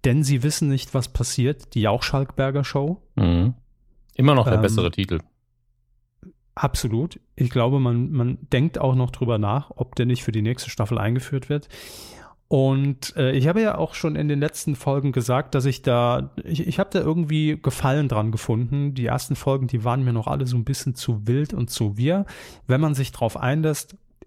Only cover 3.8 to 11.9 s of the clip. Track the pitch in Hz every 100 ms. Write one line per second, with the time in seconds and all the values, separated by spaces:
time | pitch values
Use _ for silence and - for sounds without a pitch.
3.8 | _ _ _ - 135 139 123 92 104 110
4.8 | 87 87 92 82 - _ _ _ _ _
5.8 | _ _ _ _ 185 _ _ - 143 -
6.8 | 120 110 165 - _ - 123 131 120 139
7.8 | 123 120 131 151 120 127 - 123 160 -
8.8 | 135 127 127 - 120 113 101 123 143 -
9.8 | 123 - 120 123 - 110 107 127 - -
10.8 | 101 113 104 123 - 135 - 147 - -
11.8 | -